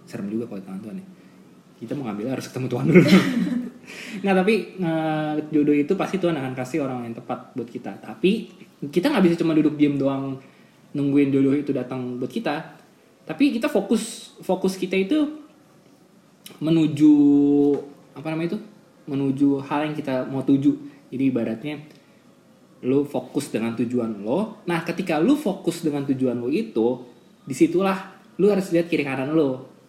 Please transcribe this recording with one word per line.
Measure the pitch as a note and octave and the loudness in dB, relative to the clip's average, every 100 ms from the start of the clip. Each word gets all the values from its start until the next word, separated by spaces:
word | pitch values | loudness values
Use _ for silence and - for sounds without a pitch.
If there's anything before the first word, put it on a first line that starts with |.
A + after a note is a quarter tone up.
Serem | - A2 G2+ | -14 -10 -6
juga | A2 A#2 | -6 -8
kalau | G2+ | -12
di | F#2 | -12
tangan | F#2+ | -14
Tuhan | A2 F#2+ | -12 -14
ya. | F#2+ - - - - - _ - | -16 -20 -20 -20 -20 -20 _ -18
Kita | A#2 | -10
mau | D3 | -8
ngambil | A#2+ G2+ A#2 | -6 -6 -6
harus | B2+ - | -6 -8
ketemu | B2+ C3 | -8 -4
Tuhan | B2 C#3+ | -2 6
dulu. | F3 | 6
<laughs> | D3 F#3 - A#3 - A#3+ - - - - - G#3+ | 8 6 6 0 -2 -4 -6 -14 -20 -18 -14 -6
Nggak, | G3 F#3 | 0 2
tapi, | F#3 G#3+ F3 - | 4 0 -2 -4
eh, | E3 D#3+ D#3+ D#3 D3+ D3+ D3+ | -2 -2 -2 -2 -2 -4 0
jodoh | D3+ D3 D3 | 0 2 2
itu | C#3+ | 2
pasti | F#3+ D3+ F#3 | -2 -2 -2
Tuhan | E3+ | -2
akan | D#3 C3 | -2 -4
kasih | B2+ B2+ E3 | -6 -6 -4
orang | C3+ B2 | -4 -6
yang | A#2 | -8
tepat | A#2 - C3 - | -12 -10 -10 -8
buat | B2 A#2+ | -10 -10
kita. | A#2 A2 G2 | -10 -12 -14
Tapi | - A2 F#3 A3+ - - - _ | -16 0 0 0 -6 -18 -20 _
kita | C#3+ F3+ C#4+ | -4 0 0
nggak | C4 | 4
bisa | F3 E3+ | 4 4
cuma | E3+ | 2
duduk | D#3 D3 | 2 2
diem | C#3+ C#3+ | 2 0
doang | C#3 C3+ C3+ C3+ C3 - - - _ _ | 2 -2 -2 -6 -10 -14 -20 -20 _ _
nungguin | C#3+ C#3+ C#3+ C#3 | -4 0 2 4
jodoh | C3+ C3+ | 4 4
itu | C#3+ C#3+ | 2 0
datang | C3 B2 C3 B2 B2 | -4 -4 -8 -8 -6
buat | C3 | -6
kita. | - D#3+ D3 - - _ _ _ _ | -4 -4 -6 -10 -20 _ _ _ _
Tapi | - D#3+ C#4 | -14 0 0
kita | A3+ G3+ | 2 -2
fokus, | G#3 G3 A3+ - - - - | -2 0 -2 -2 -12 -18 -14
fokus | - F#3 F#3+ - | -4 0 0 -2
kita | F#3 | -2
itu | F#3+ F#3+ D4+ D4 - - _ _ _ _ _ _ _ _ _ - - | -2 0 0 0 -6 -20 _ _ _ _ _ _ _ _ _ -20 -6
menuju, | D3 E3 D3+ C3+ D3+ D3 C#3+ C#3+ C#3+ C#3+ C#3+ C3+ - - - | 0 2 2 6 6 8 8 6 6 4 4 2 -4 -18 -20
apa | C#3 D#3 | -12 -8
namanya | D#3+ E3+ | -4 -4
itu? | G#3+ - - _ _ | -6 -10 -20 _ _
Menuju | - C#3 C#3 C3+ C#3+ C#3 | -6 -2 0 2 2 2
hal | C3+ D3 | -2 -4
yang | D#3 | -2
kita | D3+ C#3 C3 | -6 -4 -4
mau | B2+ C3+ | -2 -4
tuju. | C3 C3+ C#3+ - - - - | 2 4 4 0 -8 -20 -14
Jadi | B2+ | 0
ibaratnya | C3+ B2 A2 A2 D3 D3 - - _ _ _ _ _ _ _ _ | 2 2 0 -4 -8 -10 -14 -20 _ _ _ _ _ _ _ _
lu | B2 C#3 | 0 2
fokus | C#3+ C3 - D3+ - | 2 -4 -4 -6 -4
dengan | A2+ A#2 | -4 -4
tujuan | A2+ A#2 B2 A2+ G#2 | -2 -2 -2 -2 -6
lo. | G#2 D#3 A3 - | -2 -2 -2 -8
Nah, | - E3+ | -4 -4
ketika | E3+ - F#3 D3+ | -4 -6 -2 2
lu | F#3 | 4
fokus | D4 G#3+ - - E3 | 2 0 -2 -4 -2
dengan | D#3+ C#3+ | -4 -2
tujuan | C#3 B2+ B2+ A#2+ | -2 0 0 0
lo | A#2+ | -2
itu, | E3+ A3 A2+ A#2 B2+ - - _ _ | -2 -2 0 0 0 -8 -20 _ _
disitulah | - B2 E3 F3 F#3+ F#3+ - - - - | -12 2 2 4 0 -2 -6 -20 -18 2
lu | G3 | 4
harus | G3 F#3 | 4 2
lihat | E3+ E3+ | 0 0
kiri | D3+ | -2
kanan | C#3 C3 C3+ | -2 -4 0
lo. | D#3+ C#3 B2+ - - | 2 2 -2 -10 -20